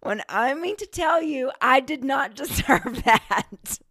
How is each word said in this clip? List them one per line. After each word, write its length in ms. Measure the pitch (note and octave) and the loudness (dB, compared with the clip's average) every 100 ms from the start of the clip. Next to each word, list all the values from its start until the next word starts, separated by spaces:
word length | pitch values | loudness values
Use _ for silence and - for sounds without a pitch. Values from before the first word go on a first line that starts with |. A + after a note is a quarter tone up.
When 200 | - G#3 - | -6 -6 -4
I 240 | F#3+ A#3+ | -2 0
mean 240 | C#4 F4 G#4 | 0 -4 -6
to 80 | G#4 | -8
tell 360 | - D#4+ E4 | -4 0 2
you, 300 | D#4+ C#4+ B3+ - | 0 -2 -4 -2
I 180 | A#3+ C4 | 4 4
did 240 | C4 D4 | 2 -4
not 320 | B3+ C4+ C#4 G#3 | -2 -2 -2 -6
<laughs> 0 | |
deserve 680 | C#4 - - C#4 A#3 A3+ | -8 -4 2 2 2 -6
that. 760 | - A3+ - - - G3 - - _ | 4 4 4 -4 -4 -12 -12 -14 _